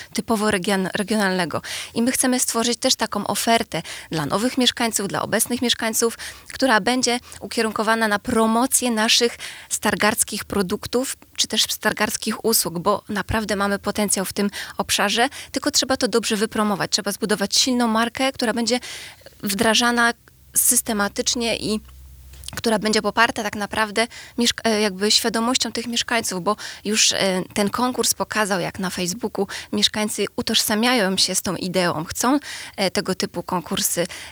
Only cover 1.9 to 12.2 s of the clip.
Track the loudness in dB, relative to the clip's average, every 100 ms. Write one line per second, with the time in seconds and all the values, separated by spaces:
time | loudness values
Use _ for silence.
1.9 | 0 0 2 2 2 0 0 0 0 0
2.9 | 0 0 -2 -2 0 4 2 2 -4 -6
3.9 | -12 -6 -4 -2 0 0 2 0 2 -2
4.9 | -2 -2 -2 0 0 0 0 0 0 -2
5.9 | 0 0 -2 -10 -14 -14 0 4 4 4
6.9 | 2 2 0 -4 -14 -6 -2 -2 0 2
7.9 | 2 2 0 2 2 4 4 2 2 2
8.9 | 2 2 4 2 0 -10 -14 -8 -2 0
9.9 | 2 2 2 -2 -4 -4 -2 0 -2 -2
10.9 | 0 0 -6 -4 0 0 2 0 0 -2
11.9 | 0 -2 -2